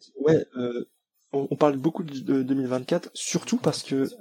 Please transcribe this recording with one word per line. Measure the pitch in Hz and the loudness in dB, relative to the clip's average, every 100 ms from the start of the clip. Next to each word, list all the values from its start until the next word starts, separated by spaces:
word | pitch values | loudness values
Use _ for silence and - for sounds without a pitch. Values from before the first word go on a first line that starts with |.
| - - | -10 0
ouais, | 147 160 - 127 | 4 4 2 -4
euh, | 123 120 - _ _ _ _ | -4 -4 -8 _ _ _ _
on, | 139 139 | -4 -2
on | 139 | 4
parle | 151 139 | 4 4
beaucoup | 151 156 | 0 -2
de, | 160 135 | -6 -6
de | 123 135 | 0 0
deux | 127 135 | 2 0
mille | 127 | 0
vingt-quatre, | 127 127 175 - | -2 0 -2 -2
surtout | - - 170 - 240 | -8 -4 -4 0 0
parce | 160 - | 0 -2
que, | - 135 135 - | -2 -2 -2 -4